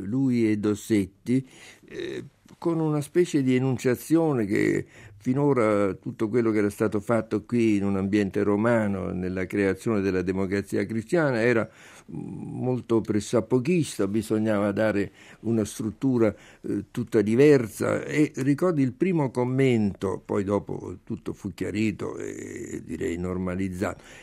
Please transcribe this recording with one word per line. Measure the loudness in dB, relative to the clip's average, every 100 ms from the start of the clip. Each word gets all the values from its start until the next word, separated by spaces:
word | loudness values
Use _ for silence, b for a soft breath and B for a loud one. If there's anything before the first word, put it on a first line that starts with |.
lui | -4 -2 0 2 2
e | 2
Dossetti, | 0 -2 0 0 0 -6 -2 -2 -2 B B B -18
eh, | -12 -10 -10 -12 -18 -20 -8
con | -4 -2
una | 0 -2
specie | 0 0 2 2
di | 2 2
enunciazione | 2 0 0 0 2 2 2 0
che | 0 2 2 0 -4 B B -8
finora | -4 0 2 4 4 2 2
tutto | -2 -8 -4 0
quello | 2 2
che | 2
era | 2
stato | 0 0 0
fatto | 0 0 0 -4
qui | -2 2 2 2
in |
un | 2 0
ambiente | 2 2 2 0
romano, | 0 2 2 2 0 -2 -4
nella | -4 -4 -4 -2
creazione | 0 0 0 0 0
della | 2 0
democrazia | 0 -2 -2 -2 -2 -4
cristiana, | -2 -4 -2 0 2 2
era | 2 2 0 B B B -14
molto | -12 -10 -10 -10 -6 -2 -2 0 0
pressappochista, | 2 -2 0 -2 2 0 2 0 0 -2 -2
bisognava | -2 0 0 0 0 0
dare | 0 0 0 -2 B B B
una | -2 -2
struttura, | -2 -4 -8 -4 0 2 2 0 B B
eh, | -6 -6 -6
tutta | -8 0 2
diversa. | 4 6 8 6 4 -2 -2 -2
E | -2 0 0 0
ricordi | 0 2 2 2
il | 0
primo | 0 0 0 0
commento, | -2 -2 2 4 4 2 0 -4 -4
poi | -4 -2
dopo | 0 -2 -2 -8 -10 -14
tutto | -12 -10 -8
fu | -8 -10
chiarito | -8 -6 -2 -2 -2 -6 -8
e | -10 -10 -12 -12 -10 -10
direi | -10 -6 -4 -4
normalizzato, | -4 -4 -4 -4 -6 -4 -6 -8 B B